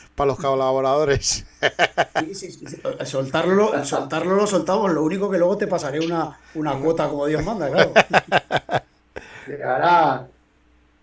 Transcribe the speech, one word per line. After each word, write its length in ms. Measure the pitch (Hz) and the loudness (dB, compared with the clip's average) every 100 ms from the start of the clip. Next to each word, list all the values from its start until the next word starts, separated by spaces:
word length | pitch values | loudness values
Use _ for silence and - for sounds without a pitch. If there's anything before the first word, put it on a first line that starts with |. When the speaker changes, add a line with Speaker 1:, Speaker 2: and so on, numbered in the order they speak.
| - | -20
Speaker 1:
pa 100 | - | -2
los 140 | 143 127 | -2 0
colaboradores. 1040 | 139 135 131 135 135 143 151 135 - - - - | 0 2 2 2 2 2 2 2 0 -6 -8 -2
<laughs> 60 | 147 - 175 - - 165 | -2 0 -2 0 -2 -2
Speaker 2:
Sí, 140 | 160 | -4
sí, 160 | 196 185 | -8 -14
sí, 160 | - 139 | -16 -16
sí. 140 | - 135 135 | -8 -8 -6
Soltarlo, 800 | 143 135 135 160 170 196 214 - | -6 -4 -2 0 2 4 4 0
soltarlo 520 | 139 139 139 160 170 190 | -2 -4 -2 -4 0 2
lo 100 | 208 | 2
soltamos. 440 | 185 180 202 196 | 0 0 0 2
Lo 120 | 151 | 2
único 260 | 156 190 196 | 0 0 0
que 80 | 185 | 2
luego 220 | 175 202 | 2 2
te 80 | 202 | 0
pasaré 340 | 175 147 147 | -2 -2 -2
una, 380 | 165 170 151 - - | -2 -2 -4 -8 -14
una 240 | 160 151 135 | -6 -4 -2
cuota 300 | 151 165 147 | 0 0 0
como 180 | 147 147 | -2 -2
Dios 180 | 151 | -2
manda, 240 | 160 220 139 | -2 -4 -2
claro. 240 | 151 - 214 - 190 - 160 - - - | 2 2 2 0 0 0 -2 0 -6 -2
Speaker 3:
<laughs> 760 | 170 - _ _ - - - - | -6 -6 _ _ -18 -18 -20 -14
Llegará. 800 | 139 135 131 165 175 151 127 127 _ _ _ _ _ _ _ | -8 -4 0 4 4 4 0 -6 _ _ _ _ _ _ _